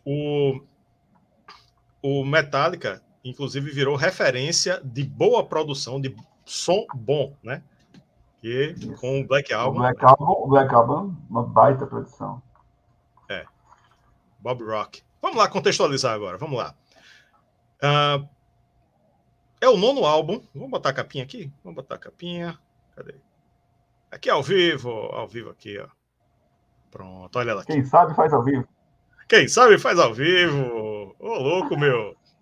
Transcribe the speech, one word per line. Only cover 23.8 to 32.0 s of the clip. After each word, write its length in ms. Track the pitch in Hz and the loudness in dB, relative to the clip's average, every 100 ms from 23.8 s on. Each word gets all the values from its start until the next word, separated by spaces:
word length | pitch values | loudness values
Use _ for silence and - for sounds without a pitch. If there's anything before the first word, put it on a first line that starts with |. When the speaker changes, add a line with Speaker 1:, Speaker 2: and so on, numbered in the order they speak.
| _ _ _ | _ _ _
Speaker 1:
Aqui 200 | - - | -8 0
ao 140 | 175 | 0
vivo, 460 | 139 190 175 135 120 | 2 2 2 0 -4
ao 380 | 110 110 - 104 | -8 -8 -8 -10
vivo 220 | 113 110 | -12 -16
aqui, 280 | - 107 101 | -18 -16 -14
ó. 80 | - _ _ _ _ _ _ _ _ _ _ | -16 _ _ _ _ _ _ _ _ _ _
Pronto, 480 | 98 95 92 92 123 | -20 -18 -18 -10 -6
olha 120 | 120 | -4
ela 100 | 101 | -4
aqui. 120 | - | -4
Speaker 2:
Quem 100 | 151 127 | -2 2
sabe 280 | 165 165 151 | 4 4 2
faz 180 | 156 | 2
ao 100 | 135 | 2
vivo. 240 | 123 135 - _ _ _ _ _ - | 0 -2 -4 _ _ _ _ _ 4
Speaker 1:
Quem 200 | 214 127 | 4 6
sabe 300 | - 247 185 | 6 8 8
faz 200 | 254 180 | 4 4
ao 140 | 131 | 4
vivo. 1040 | 110 156 180 175 143 123 117 107 104 98 - | 2 2 2 2 0 -2 -4 -6 -8 -12 -12
Ô, 160 | 220 208 | -8 -4
louco, 420 | 135 180 285 147 | -2 0 -2 0
meu. 380 | 143 120 | 2 2